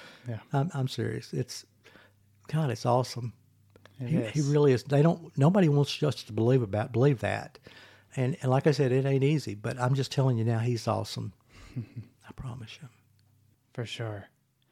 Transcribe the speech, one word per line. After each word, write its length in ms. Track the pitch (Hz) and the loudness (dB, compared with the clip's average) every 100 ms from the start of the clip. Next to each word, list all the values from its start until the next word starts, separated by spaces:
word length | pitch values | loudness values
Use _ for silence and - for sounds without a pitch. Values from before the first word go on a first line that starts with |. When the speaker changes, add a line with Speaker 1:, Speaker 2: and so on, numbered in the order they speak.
| - - 123 | -20 -16 -10
Speaker 1:
Yeah. 120 | 110 - | -10 -4
Speaker 2:
I'm, 180 | 139 156 | -2 -2
I'm 140 | 135 127 | -2 -4
serious. 440 | - 110 120 - | -4 -4 -6 -8
It's, 320 | 139 123 - - _ - - - _ _ _ - | -6 -6 -10 -18 _ -20 -20 -20 _ _ _ -6
God, 220 | 156 147 | -4 -2
it's 160 | 110 123 | -2 2
awesome. 460 | 123 120 120 117 - _ _ _ _ - - | 2 0 -6 -10 -12 _ _ _ _ -20 -10
Speaker 1:
It 80 | 123 | -2
Speaker 2:
He, 80 | 156 | -2
Speaker 1:
is. 160 | 110 156 139 | 0 -2 2
Speaker 2:
he 60 | |
really 200 | 147 147 | 4 6
is. 100 | 123 | 4
They 180 | - 143 | 2 4
don't, 340 | 160 170 - - | 4 2 -4 2
nobody 300 | 147 202 160 | 4 6 4
wants 340 | 143 139 - | 4 0 0
us 200 | 151 - | -2 -2
to 80 | - | -6
believe 300 | 107 117 135 | 0 4 4
about, 280 | 107 104 131 | 2 -2 0
believe 300 | 117 143 127 | 2 4 4
that. 380 | 98 104 - - - - - - _ - | -2 -4 -6 -14 -20 -20 -20 -20 _ -4
And, 200 | 127 - | -2 -2
and 80 | 131 | 0
like 160 | 131 160 | 2 2
I 60 | |
said, 180 | 139 131 | 2 2
it 140 | 131 | 2
ain't 180 | 135 139 | 2 2
easy, 320 | 139 151 110 | 2 0 -2
but 240 | 101 117 123 | -8 -6 -2
I'm 160 | 123 | 0
just 160 | 135 127 | 0 0
telling 260 | - 131 117 | 0 2 2
you 80 | |
now, 140 | 113 113 | 0 0
he's 300 | 120 113 117 | 0 -2 -2
awesome. 440 | 104 110 113 110 - _ | -2 -4 -8 -12 -14 _
Speaker 1:
<laughs> 220 | - - 127 107 113 98 _ - | -20 -14 -12 -12 -14 -18 _ -20
Speaker 2:
I 40 | |
promise 420 | - 131 120 110 - | -14 -12 -12 -14 -18
you. 60 | 135 _ _ _ _ _ _ _ _ | -20 _ _ _ _ _ _ _ _
Speaker 1:
For 140 | - 113 | -10 -10
sure. 400 | - 113 104 - _ _ _ _ | -8 -8 -10 -14 _ _ _ _